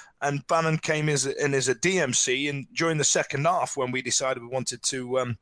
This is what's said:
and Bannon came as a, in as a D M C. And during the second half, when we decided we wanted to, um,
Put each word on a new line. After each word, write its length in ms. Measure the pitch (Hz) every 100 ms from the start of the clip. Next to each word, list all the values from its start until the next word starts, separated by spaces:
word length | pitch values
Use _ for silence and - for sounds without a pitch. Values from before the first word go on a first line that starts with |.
| - -
and 240 | 143 139 -
Bannon 320 | 165 160 160
came 320 | - 156 151
as 160 | 143 135
a, 180 | -
in 80 | 143
as 160 | 135 127
a 60 |
D 240 | 123 180 185
M 160 | 143
C. 340 | 117 - 131 147
And 180 | 139 127
during 240 | - 165 156
the 80 |
second 400 | 143 175 143 139
half, 320 | 156 180 127 139
when 140 | 127
we 100 | 127
decided 420 | 120 - 131 127
we 60 | 120
wanted 340 | 131 120 123
to, 340 | - 131 123 127
um, 180 | 123 117